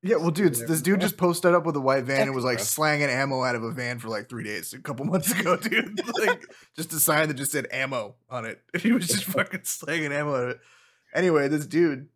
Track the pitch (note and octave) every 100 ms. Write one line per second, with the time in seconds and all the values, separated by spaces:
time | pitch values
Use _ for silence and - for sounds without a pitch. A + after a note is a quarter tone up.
0 | F3+ F3+ E3 D#3 E3 C3 A#2 D#3+ E3 G3
1 | F#3 - F3+ E3+ F#3 F3 E3 D3 C3+ C3+
2 | B2 C3+ C3+ C3 B2 A#2+ A2 - D#3 D3
3 | D3 B2+ C#3 C3+ B2+ A#2+ A2+ A2 B2 B2
4 | A2+ G#2+ G2+ A#2+ G#2 G#2 D#2 - - B2
5 | D3 F3+ - F3 F#3 F3 A3 A3+ A3 G#3
6 | - A#3 A3 - - - - - D#3 D#3+
7 | - D3+ D#3 C#3 C3+ D3 B2+ B2+ C3+ C3
8 | G#2 - _ B2+ A2+ - _ E3+ G3+ A#3+
9 | F3 G#3 F#3+ F#3+ - - - - - E3
10 | D3+ C#3 D3 C3+ B2 B2 _ _ _ _
11 | _ - F3+ D#3 C#3 D3+ C#3+ C#3 E3+ C3+
12 | C#3+